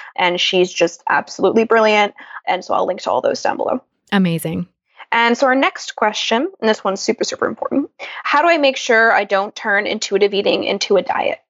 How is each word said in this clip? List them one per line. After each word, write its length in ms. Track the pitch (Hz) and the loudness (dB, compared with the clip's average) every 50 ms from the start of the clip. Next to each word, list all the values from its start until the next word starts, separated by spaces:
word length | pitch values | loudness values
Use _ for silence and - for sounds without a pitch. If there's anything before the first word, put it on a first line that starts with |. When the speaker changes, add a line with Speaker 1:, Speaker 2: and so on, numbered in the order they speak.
| - - - | -18 -12 -4
Speaker 1:
And 220 | - 185 180 175 180 | -2 0 0 0 0
she's 320 | - - 196 185 180 180 | -2 0 2 2 2 0
just 320 | - - 175 170 - - _ - | 2 0 0 0 -2 -6 _ -2
absolutely 540 | - - 202 - - - 185 220 220 226 226 | -2 -2 -2 -4 -4 0 0 2 4 2 2
brilliant. 500 | 226 233 226 220 214 214 208 208 208 - - - - - - - | 4 4 4 4 4 4 4 2 0 -2 -10 -20 -18 -18 -10 -6
And 180 | - 185 180 180 | -4 -4 -4 -4
so 80 | - 190 | -4 -2
I'll 120 | 185 - | -2 -2
link 160 | 185 180 - | -2 -4 -6
to 100 | - - | -4 -2
all 100 | 92 127 | -2 0
those 200 | - - - - | 0 0 -2 0
down 160 | - - - | -2 -4 -4
below. 240 | - - - - 254 - _ _ _ _ _ | -2 -4 -4 -4 -6 -6 _ _ _ _ _
Speaker 2:
Amazing. 560 | - 196 190 175 165 160 - 165 170 185 175 - _ _ _ _ _ - - - - | 0 2 2 2 0 -2 -4 -6 -6 -6 -8 -10 _ _ _ _ _ -20 -6 -2 0
Speaker 1:
And 240 | 233 233 233 240 | 2 2 2 2
so 80 | - 285 | 2 2
our 80 | 254 254 | 2 2
next 400 | 269 294 370 - - - - - | 2 0 0 -2 -6 -14 -14 -4
question, 540 | - 226 214 214 - - - 226 233 294 392 - _ | -2 0 0 0 -2 -2 0 0 0 -2 -4 -6 _
and 100 | - 220 | 0 0
this 140 | 214 - - | 0 0 -2
one's 180 | 190 190 202 | -4 -4 -2
super, 220 | - - - - 170 | -2 -4 -2 -2 -4
super 220 | - - - - | -6 -2 -4 -4
important. 440 | - 226 - - - - 269 294 - - _ - - - - - | -4 -4 -6 -6 -2 -2 -2 -2 -4 -10 _ -16 -14 -14 -10 -4
How 180 | - - 285 | 0 0 2
do 60 | 320 339 | 4 4
I 80 | 339 | 2
make 200 | 320 285 269 262 | 4 2 2 0
sure 340 | - - - 233 220 226 226 | 0 0 2 4 4 6 4
I 140 | 196 175 180 | 4 2 2
don't 300 | 190 202 190 196 220 - | 0 0 -2 -2 -4 -8
turn 300 | - - 220 202 202 208 | -8 -4 -2 0 0 0
intuitive 480 | 180 - 220 - - 202 196 208 202 202 | -2 -4 -4 -4 -2 2 2 2 2 2
eating 300 | 196 202 190 - 202 208 | 0 0 0 0 0 -2
into 340 | - 202 202 - - 202 | -4 -4 -4 0 2 2
a 40 | 180 | 0
diet? 380 | 180 - - - - - - - _ | 2 0 -4 -2 -2 -4 -4 -6 _